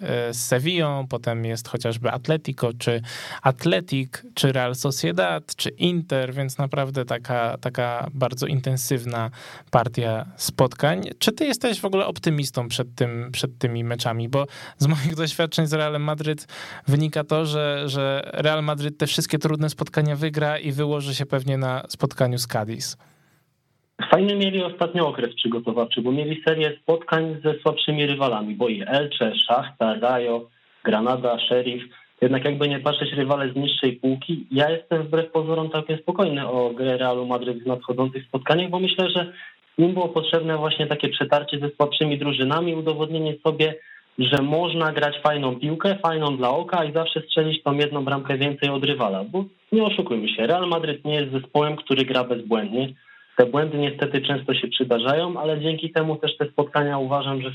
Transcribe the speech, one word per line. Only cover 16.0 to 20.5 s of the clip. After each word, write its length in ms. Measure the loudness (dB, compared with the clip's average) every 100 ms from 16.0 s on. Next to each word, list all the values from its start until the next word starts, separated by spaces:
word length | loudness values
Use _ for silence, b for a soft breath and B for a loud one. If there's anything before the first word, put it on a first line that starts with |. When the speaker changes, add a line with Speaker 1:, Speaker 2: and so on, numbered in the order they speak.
Speaker 1:
Madryt 440 | -2 -2 -2 -4 -8 B B B 2
wynika 360 | 2 2 0
to, 220 | 0 0 2
że, 360 | 0 0 0 -2
że 440 | 0 0 0 -2
Real 300 | 0 2 2
Madryt 360 | 0 0 -4 -2
te 80 | 0
wszystkie 320 | 0 0 0
trudne 320 | 2 2 0
spotkania 460 | -2 -2 0 2 0
wygra 420 | -2 0 0